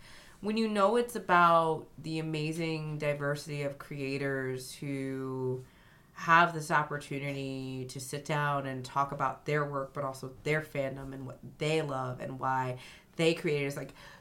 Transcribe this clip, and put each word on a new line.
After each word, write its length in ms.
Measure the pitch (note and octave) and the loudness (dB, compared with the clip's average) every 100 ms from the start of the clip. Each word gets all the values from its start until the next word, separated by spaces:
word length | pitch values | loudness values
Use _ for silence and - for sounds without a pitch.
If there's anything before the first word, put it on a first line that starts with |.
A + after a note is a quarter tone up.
| - - - - | -18 -20 -20 -8
when 160 | G3+ A3 | -2 0
you 100 | A3 | 2
know 300 | G#3 G3 A#3+ | 4 4 4
it's 180 | A#3+ G#3 | 2 -2
about 720 | - F3 E3+ E3+ D#3+ D#3 - - | 4 8 10 8 6 2 -4 -12
the 220 | D#3 D#3+ | -6 -4
amazing 800 | D#3 D#3 D3+ E3 D#3+ D#3+ D#3 D3 | -2 0 -2 -2 -2 -2 -4 -2
diversity 640 | D3 D3 C#3+ D3 - D3 | -2 0 0 -2 -4 -4
of 160 | C#3+ - | -4 -6
creators 960 | - D3 C3+ C3+ C#3 C3+ C3 B2+ B2+ | -10 -6 -4 -2 0 0 -2 -4 -6
who 880 | - C#3+ C#3 C3+ C3+ C3 C3 B2+ B2+ B2+ - - - - - | -8 -6 -4 -4 -4 -4 -2 -2 -2 -6 -20 -20 -20 -20 -4
have 380 | - E3 E3+ | 6 8 8
this 180 | D#3+ D3+ | 4 0
opportunity 1120 | D#3 D3 D3 - C#3 C#3+ C#3 C3+ C3+ C3 C3 B2+ | 2 2 -4 -6 -4 -4 -4 -4 -6 -6 -6 -8
to 140 | C3+ | -8
sit 240 | B2+ C#3+ C#3+ | -8 -8 -2
down 400 | D3 D3 C#3+ C3+ | 0 2 0 -2
and 180 | C3 | -6
talk 300 | B2+ C#3 C#3 | -2 0 0
about 320 | D3+ C3+ - - | 0 -2 -2 -2
their 180 | D3+ | 0
work, 300 | C#3+ C#3 C3+ | 0 -2 -6
but 100 | D3 | -4
also 280 | C3+ C3 C3 - | -6 -6 -10 -6
their 160 | D3+ D#3 | 0 0
fandom 520 | D3+ C#3+ C3+ C#3 C3+ | 0 -4 -4 -4 -8
and 120 | C3+ C3 | -10 -10
what 140 | - C3 - | -12 -16 -4
they 240 | D3+ D#3+ | 0 2
love 380 | D3+ C3 B2+ B2 | 2 -2 -2 -4
and 180 | - C3 | -6 -4
why 380 | C3+ C3 B2+ B2+ - - - - | 0 0 0 -4 -10 -18 -10 2
they 180 | E3 | 2
created 300 | E3 E3+ D3 | 4 2 0
it. 40 | C#3 | 0
It's 100 | C#3+ | -2
like 160 | C#3 - - - | -8 -12 -20 -20